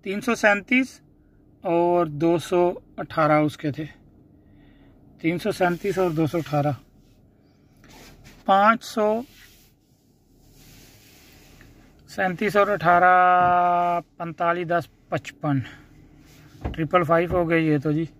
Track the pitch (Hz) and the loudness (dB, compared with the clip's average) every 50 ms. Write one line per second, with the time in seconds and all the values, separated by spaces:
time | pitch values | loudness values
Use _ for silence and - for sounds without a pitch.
0 | _ - 190 208 - - 233 - - 214 202 202 190 - 247 254 262 254 - - | _ -8 -8 -6 -4 -4 -4 2 2 2 2 2 -2 -2 0 0 0 -2 -8 -20
1 | _ _ _ _ _ _ _ _ _ _ _ _ - 196 170 170 175 175 175 175 | _ _ _ _ _ _ _ _ _ _ _ _ -6 -2 0 2 2 2 2 0
2 | 175 160 147 143 165 165 170 170 - - - 175 175 175 185 - - _ - - | 0 -2 -4 -2 0 0 0 0 -2 -2 0 2 2 0 -2 -6 -14 _ -14 -14
3 | 185 - - - 156 151 151 151 151 151 - - - 151 135 - 160 143 - _ | -14 -8 -2 -2 2 2 2 2 2 0 -4 -6 -8 -8 -8 -8 -12 -14 -14 _
4 | _ - _ - _ _ _ _ _ _ - - - - _ _ - - _ _ | _ -20 _ -20 _ _ _ _ _ _ -20 -20 -20 -20 _ _ -20 -20 _ _
5 | - - - - - 165 175 170 - 214 185 - 185 175 175 165 - 202 185 185 | -20 -20 -20 -6 -4 -4 -4 -2 -4 -6 -2 0 0 -2 -2 -4 -6 -6 -2 -2
6 | 190 180 160 151 165 147 - 170 147 - 151 147 143 147 139 113 - _ _ _ | -2 -2 0 -2 -2 -2 -2 -6 -6 -2 -2 -2 -2 -2 -4 -6 -10 _ _ _
7 | _ _ _ _ _ _ _ _ _ _ _ _ _ _ _ _ _ - - - | _ _ _ _ _ _ _ _ _ _ _ _ _ _ _ _ _ -20 -20 -20
8 | - - - - - - - - _ - 196 196 202 214 226 226 - - - 233 | -20 -20 -20 -20 -20 -20 -20 -14 _ 2 2 4 6 4 2 2 -2 -10 -4 -2
9 | 208 208 214 226 254 - - - - - _ _ _ _ _ _ _ _ _ _ | 0 0 0 -2 -6 -10 -20 -20 -20 -20 _ _ _ _ _ _ _ _ _ _
10 | _ _ _ _ _ _ _ _ _ _ _ _ - - - - - - - - | _ _ _ _ _ _ _ _ _ _ _ _ -20 -20 -20 -20 -20 -20 -20 -20
11 | _ - - - - - - - - - - - - - - - - - _ _ | _ -20 -20 -20 -20 -20 -20 -20 -20 -20 -20 -20 -20 -20 -20 -20 -20 -20 _ _
12 | - - - - 196 185 180 160 220 202 165 208 202 196 208 170 156 170 175 175 | -20 -18 -6 -4 -4 -4 -2 -2 -4 -2 2 2 2 2 0 0 2 4 4 6
13 | 180 180 180 180 180 180 180 180 180 180 180 175 175 175 175 175 175 175 175 175 | 6 6 6 6 6 6 4 4 4 4 2 2 2 2 2 0 0 0 -2 -4
14 | 170 _ _ _ 175 170 156 - 175 170 170 175 180 160 170 170 147 - _ _ | -6 _ _ _ -12 -12 -8 -4 -2 -2 -2 -2 -2 -2 -2 -4 -4 -6 _ _
15 | _ _ - 151 - - - _ - 151 143 135 120 - - - - - - - | _ _ -8 -8 -8 -10 -20 _ -4 -2 -2 -2 -4 -6 -14 -20 -20 -20 -20 -20
16 | - - - - - - - - - - - - - - - - 160 147 - 180 | -20 -20 -20 -20 -20 -20 -20 -20 -20 -20 -20 -12 -12 -10 -6 -6 -6 0 0 0
17 | 175 139 165 165 175 175 180 180 175 160 170 165 160 156 151 147 135 156 147 156 | 2 2 2 0 0 0 0 -2 0 0 0 0 2 2 0 0 0 -2 -2 -2
18 | 165 156 - | -4 -6 -10